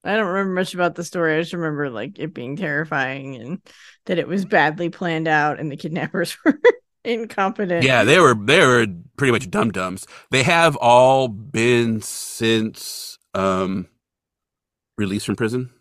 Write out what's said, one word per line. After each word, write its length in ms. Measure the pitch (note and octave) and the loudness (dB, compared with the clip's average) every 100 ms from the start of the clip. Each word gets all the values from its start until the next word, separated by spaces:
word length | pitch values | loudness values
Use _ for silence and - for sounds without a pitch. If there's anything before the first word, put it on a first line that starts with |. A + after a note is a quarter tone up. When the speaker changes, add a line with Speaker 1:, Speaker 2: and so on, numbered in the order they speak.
Speaker 1:
I 140 | - G#3+ | -2 -2
don't 100 | G3 | 0
remember 260 | F#3+ G3 | -2 -2
much 220 | F#3 F#3 | -2 -4
about 200 | F3+ F3 F3 | -2 -2 -2
the 80 | |
story. 300 | E3+ F#3 D#3+ D#3 | -8 -4 0 0
I 40 | |
just 140 | E3 | -4
remember, 340 | F3 D#3+ D3 C#3+ | -6 -6 -4 -6
like, 300 | A2 C3 G3+ | -6 -10 -10
it 160 | D3+ | -10
being 220 | - B2 D3 | -8 -10 -6
terrifying 800 | E3+ D3 D3+ D3+ C3 C3+ C3+ C3 | -4 -4 -2 -4 -4 -6 -12 -14
and 240 | A#2 F#3 _ - - _ - | -10 -12 _ -20 -20 _ -4
that 120 | F3 | -4
it 100 | - | -2
was 160 | F#3+ | -4
badly 460 | F#3 G3 D3 D#3+ F3 | 0 2 2 0 -6
planned 380 | - F3 D#3+ E3 | -4 -4 -2 0
out 300 | D3+ D3+ C#3 | 2 0 -2
and 140 | D3+ | -8
the 40 | C#3 | -8
kidnappers 580 | E3 D#3 D3 - - - | -8 -6 -6 -4 -6 -2
<laughs> 40 | |
were 160 | E4 - B4 A#4+ _ _ | -2 4 2 2 _ _
incompetent. 800 | A#3 A#3 A3+ - G3 A#3 F#3+ E3+ | -6 -6 -6 -2 -2 -2 -2 2
Speaker 2:
Yeah, 200 | C3 B2 | 4 4
they 140 | A2 F3 | 6 6
were, 160 | D#3 | 6
they 240 | A2 G2+ E3 C#3 | 4 4 4 6
were 200 | A#2+ A2 F2 - - | 4 2 -4 -16 -2
pretty 160 | C3+ | 0
much 160 | A2+ - | 0 -2
dum-dums. 580 | G3+ A#2 F#2 F#2 F#2+ - - _ | -2 -2 -2 -6 -8 -14 -20 _
They 120 | E3+ | 0
have 340 | F3 E3+ E3 C#3+ | 2 4 4 4
all 520 | A#2+ B2 B2+ C3+ B2+ | 6 8 8 4 0
been 760 | G2+ A2+ A2+ A#2 A#2+ A#2 A2 | -6 -6 0 4 4 2 -2
since, 1160 | - - - - A2+ A2+ A2 - - - - - _ | -6 -12 -12 -2 2 2 0 -8 -14 -12 -14 -18 _
um, 560 | G2 F#2+ F#2 F#2+ F#2+ F#2 _ _ _ _ _ _ _ _ _ _ - | -2 0 0 -2 -4 -8 _ _ _ _ _ _ _ _ _ _ -6
release 260 | G2+ G2+ | -4 -4
from 120 | - G2+ | -4 -2
prison. 340 | A2+ B2 B2+ _ | -2 -2 -8 _